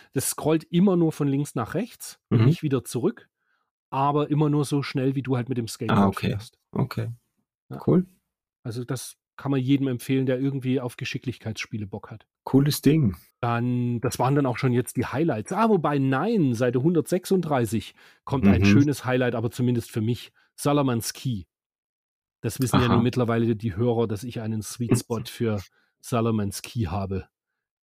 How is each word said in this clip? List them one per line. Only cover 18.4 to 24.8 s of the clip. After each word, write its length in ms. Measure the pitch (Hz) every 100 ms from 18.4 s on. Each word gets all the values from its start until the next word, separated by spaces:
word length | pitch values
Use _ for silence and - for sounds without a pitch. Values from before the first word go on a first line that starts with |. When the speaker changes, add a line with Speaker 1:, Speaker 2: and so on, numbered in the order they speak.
| 101
Speaker 1:
ein 140 | 90
Speaker 2:
Mhm. 40 | 98
Speaker 1:
schönes 400 | 104 147 131 127
Highlight, 280 | 127 120
aber 160 | 113 117
zumindest 400 | - 123 120 -
für 120 | 120
mich. 300 | 110 117 - _ _ -
Salaman's 580 | 143 147 135 113 -
Key. 320 | - 135 107 - _ _ _ _ _ _ _ _ _
Das 180 | 120 -
wissen 220 | 127 -
ja 60 | 120
Speaker 2:
Aha. 80 | 107
Speaker 1:
nun 80 |
mittlerweile 520 | 120 127 117 113 113 110
die 200 | 113 87
Hörer, 300 | 120 117 110
dass 200 | 104 123
ich 160 | 117
einen 200 | 110 110
Sweet 380 | 104 -